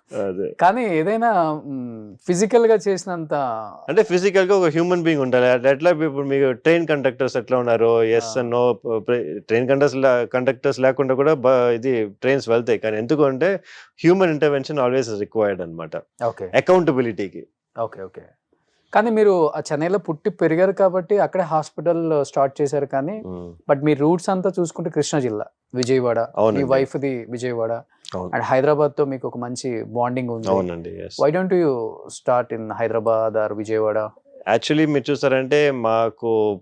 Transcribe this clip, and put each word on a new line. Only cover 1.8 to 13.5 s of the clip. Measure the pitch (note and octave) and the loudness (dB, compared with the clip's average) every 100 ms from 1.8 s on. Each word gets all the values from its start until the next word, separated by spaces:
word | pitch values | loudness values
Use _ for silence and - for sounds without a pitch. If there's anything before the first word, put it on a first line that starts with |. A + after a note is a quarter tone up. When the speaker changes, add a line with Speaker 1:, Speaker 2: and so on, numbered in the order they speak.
| B2 A2+ G#2+ G2 - | -10 -12 -16 -10 -4
Speaker 2:
ఫిజికల్ | F3 G#3 A#3+ A3+ | 0 2 4 4
గా | G#3+ G3+ | 2 0
చేసినంత | F#3+ F#3+ F3 D#3 D3+ C3 A2+ G#2+ D2 - | -4 -6 -8 -4 -4 -2 -4 -8 -10 -2
Speaker 1:
అంటే | F3 | 0
ఫిజికల్ | G#3 F3+ G3 F#3+ F#3 | 2 2 2 2 4
గా | G3 | 4
ఒక | |
హ్యూమన్ | F3 D3+ F3 F3+ | 2 2 2 2
బీయింగ్ | E3 D3+ | 2 0
ఉండాలి. | C3 B2 B2 | 2 4 4
అట్లా, | B2 B2+ | 4 2
ఎట్లా | C3+ E3+ | 2 2
ఇప్పుడు | D#3 D#3 C#3 C#3 | 2 0 -2 -2
మీకు | C#3 C3+ | 0 0
ట్రైన్ | B2 D#3 E3+ D#3+ | 2 2 2 2
కండక్టర్స్ | D3 C3 A#2+ B2+ C3 | 0 0 0 -2 -4
ఎట్లా | A2 B2 | -2 0
ఉన్నారు, | A#2+ A#2 A#2 A#2 | 2 4 4 4
yes | A2+ A2+ | 4 2
Speaker 2:
ఆ. | A2+ C3 | 0 -4
Speaker 1:
and | |
no, | A#2+ A#2+ B2 A#2 B2+ A2+ | -2 0 2 0 -4 -4
ప్ర-, | G2+ A#2+ F2 F#2+ | -2 -2 -4 -10
ట్రైన్ | - A2+ B2+ | -2 0 2
కండక్టర్స్ | C#3 D3 C3 | 2 2 2
లే-, | C3+ B2 A#2 | 2 2 0
కండక్టర్స్ | B2+ B2+ B2+ C#3 B2+ | -2 0 0 -2 2
లేకుండా | C3 C3 C3+ | 2 2 0
కూడా | C3 C#3+ | 2 2
బ-, | D#3 B2 | 2 2
ఇది | C3 B2 A#2 B2+ A#2+ G#2 | 4 4 0 0 -2 -2
ట్రైన్స్ | G2 B2+ C#3 A#2 | -2 0 0 2
వెళ్తాయి. | A#2 A#2 G#2+ | 0 2 0
కానీ | A2 G#2+ | -2 -2
ఎందుకు | A#2 D#3 | -2 2
అంటే | C#3+ C3 E3+ | 2 2 -2